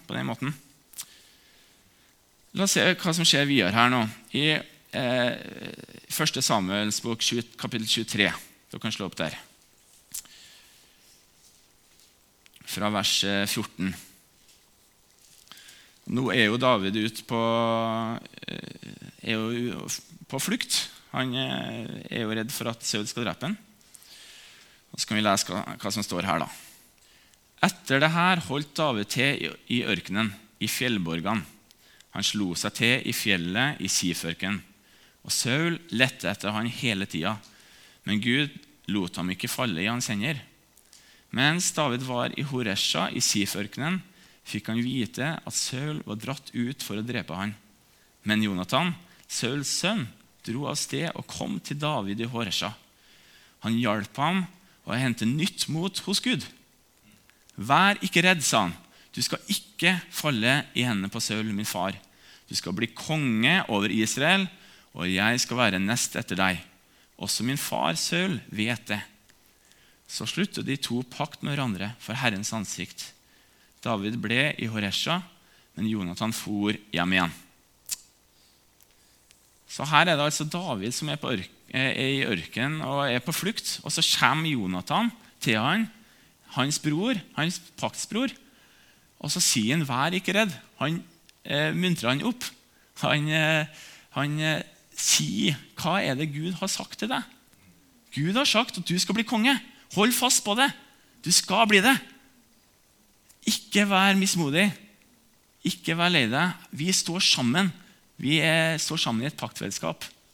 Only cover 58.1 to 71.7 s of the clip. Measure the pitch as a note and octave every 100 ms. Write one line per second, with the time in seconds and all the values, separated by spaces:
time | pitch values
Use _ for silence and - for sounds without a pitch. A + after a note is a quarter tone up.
58.1 | E3+ F3+ F3+ B2 A2+ F2+ E2 - - -
59.1 | - - - - G3+ - - E3+ F3+ -
60.1 | - D3+ A#2 A#2 C#3 - - B2 G2+ G2
61.1 | A#2 - G#2+ A2 G2+ G#2+ G2 F#2+ F#2 -
62.1 | - - - - - E2+ F#2 A#2 - -
63.1 | D#3 C3+ A2 B2+ F3+ - G#2 G2+ A2 A2
64.1 | C3 D3+ G3 F#3+ - - - _ - F2+
65.1 | F#2 A2 B2 - B2 A2+ F#2+ G2 B2 -
66.1 | - - F2+ F#2+ F2+ - _ _ _ _
67.1 | - G2 - A#2+ C#3+ - - C#2 E3 -
68.1 | E3+ F#3+ B2+ - G#2 A2 A#2 - G#2 -
69.1 | _ _ _ _ _ _ _ _ _ -
70.1 | - A2 - G#3 - A#2 C#3 - A#2+ B2+
71.1 | - D3 - D3+ C#3+ B2+